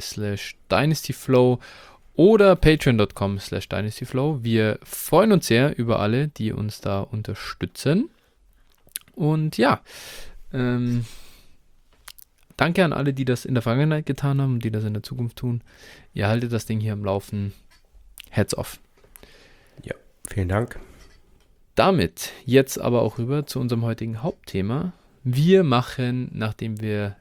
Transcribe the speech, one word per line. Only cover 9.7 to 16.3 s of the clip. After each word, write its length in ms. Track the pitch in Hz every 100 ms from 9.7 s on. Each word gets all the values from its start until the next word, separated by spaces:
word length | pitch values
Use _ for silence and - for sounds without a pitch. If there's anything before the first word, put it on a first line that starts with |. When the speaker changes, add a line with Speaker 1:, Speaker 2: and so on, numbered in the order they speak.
| - - - - - - - -
Speaker 1:
ähm, 540 | 131 123 123 120 120 113 - - - - - _ _ _ _ - - - _ _ -
danke 260 | 151 175
an 100 | 170
alle, 200 | - 143
die 120 | 135 127
das 200 | 123 -
in 80 |
der 80 | 127
Vergangenheit 440 | 117 123 151 151 147
getan 340 | 135 143 139
haben 120 | 135 120
und 80 |
die 80 | 110
das 120 | 110
in 100 | 107
der 100 | 107
Zukunft 340 | - 123 117 -
tun. 240 | 123 120 - - - - - -
Ihr 120 |
haltet 240 | 101